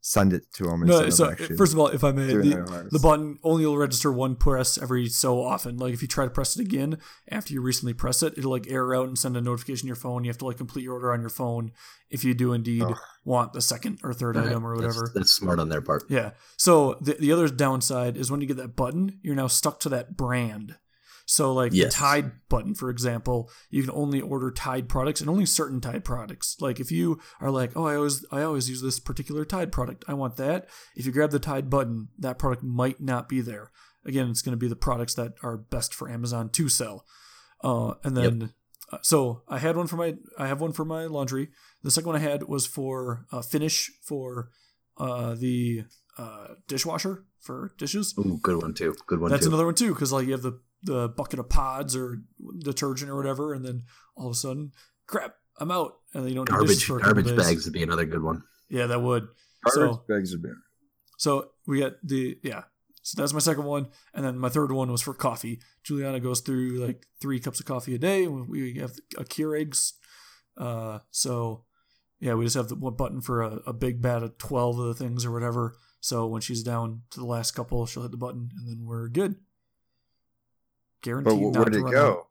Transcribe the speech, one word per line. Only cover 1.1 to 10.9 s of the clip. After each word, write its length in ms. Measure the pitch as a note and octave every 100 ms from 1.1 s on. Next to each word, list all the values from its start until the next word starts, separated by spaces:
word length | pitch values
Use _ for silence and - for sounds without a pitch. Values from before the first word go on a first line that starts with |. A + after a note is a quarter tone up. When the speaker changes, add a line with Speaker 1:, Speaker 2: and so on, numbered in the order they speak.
Speaker 2:
so, 120 | E3+ D#3
Speaker 1:
of 40 |
actually 240 | - E3 -
Speaker 2:
first 160 | F#3
of 80 | D#3+
all, 80 | D3
if 160 | C#3
I 80 | C#3+
may, 160 | C3+ C3+
Speaker 1:
doing 220 | B2+ G2
Speaker 2:
the, 80 | -
Speaker 1:
it 40 |
at 60 | F2
once. 220 | F2 F2+
Speaker 2:
the 80 | D#3
button 400 | D#3 D3+ D3+ C#3+
only 240 | D#3+ E3 D#3
will 120 | C#3+
register 340 | C#3+ A#2+ D3+
one 240 | B2 C3 B2
press 420 | - C3+ B2+ -
every 300 | B2+ B2+ A#2+
so 340 | A#2 C3+ B2
often. 360 | B2 A#2+ A#2+ A#2+
Like, 160 | B2+
if 80 | A#2+
you 80 | B2
try 160 | - C3+
to 40 |
press 280 | - C3+ -
it 40 |
again 360 | G#3+ F#3 C#3 D#3 - - -
after 240 | G#3+ -
you 80 | C#3+
recently 320 | B2+ B2 B2
press 280 | A#2+ C3 B2+
it, 160 | D#3+ -
it'll, 140 | C3
like, 180 | B2+ G#2
error 240 | C3 B2+ B2+
out 100 | C3
and 100 | B2+
send 200 | C3+ B2
a 40 |
notification 420 | A#2+ A#2+ A#2+ C3
to 40 | C3
your 80 | A#2+
phone. 300 | C3 B2 A#2+
You 40 |
have 100 | A#2
to, 60 | C3
like, 120 | A#2+
complete 260 | B2 D3
your 120 | B2+